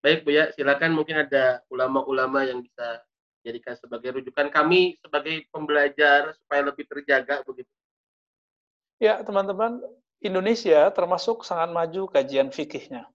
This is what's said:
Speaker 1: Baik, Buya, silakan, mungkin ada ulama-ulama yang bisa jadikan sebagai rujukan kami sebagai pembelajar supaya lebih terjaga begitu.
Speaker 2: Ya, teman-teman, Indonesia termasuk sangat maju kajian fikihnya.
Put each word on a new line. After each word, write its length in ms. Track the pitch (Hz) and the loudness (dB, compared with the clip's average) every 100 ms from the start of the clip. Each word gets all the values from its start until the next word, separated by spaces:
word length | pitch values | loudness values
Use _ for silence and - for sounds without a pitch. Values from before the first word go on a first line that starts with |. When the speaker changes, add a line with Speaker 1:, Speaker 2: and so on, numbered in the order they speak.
Speaker 1:
Baik, 240 | 147 160 151 | 2 2 2
Buya, 240 | 147 156 | 2 2
silakan, 400 | - 135 139 165 | 0 0 2 2
mungkin 280 | 160 156 156 | 0 0 -2
ada 400 | 143 135 127 123 _ | 0 2 2 0 _
ulama-ulama 720 | 127 131 135 135 131 131 135 131 | -4 0 0 -2 -2 0 0 -2
yang 160 | 123 | -6
bisa 400 | 123 - 120 117 _ _ _ _ | -12 -10 -10 -10 _ _ _ _
jadikan 320 | 117 117 - | -14 -12 -12
sebagai 480 | 120 120 117 123 131 | -14 -12 -10 -8 -8
rujukan 320 | 127 - 143 | -6 -4 0
kami 480 | 151 151 180 180 160 | 2 4 4 4 -2
sebagai 400 | 160 147 151 160 - | -6 -4 -4 -8 -8
pembelajar 800 | 156 151 147 143 143 147 143 151 151 | -10 0 2 2 4 6 6 2 -10
supaya 240 | _ 143 | _ -2
lebih 240 | 143 139 143 | 0 -6 -12
terjaga 560 | 143 143 135 131 143 | -12 0 0 0 -6
begitu. 280 | 135 127 127 _ _ _ _ _ _ _ _ _ _ _ _ _ | -6 -16 -18 _ _ _ _ _ _ _ _ _ _ _ _ _
Speaker 2:
Ya, 160 | 214 220 | 2 2
teman-teman, 600 | 220 196 196 190 226 240 - - _ _ | -2 -2 -2 -2 -4 -4 -14 -20 _ _
Indonesia 680 | 208 185 196 226 202 156 170 | -4 -2 0 0 4 6 6
termasuk 480 | 196 175 180 233 226 | 2 -2 0 -2 -4
sangat 320 | - 175 170 | -6 -4 -2
maju 320 | 170 165 180 190 | -2 -4 -4 0
kajian 480 | 139 135 135 139 | 0 2 0 0
fikihnya. 520 | - 294 - - 131 - | -4 -8 -10 -12 -16 -16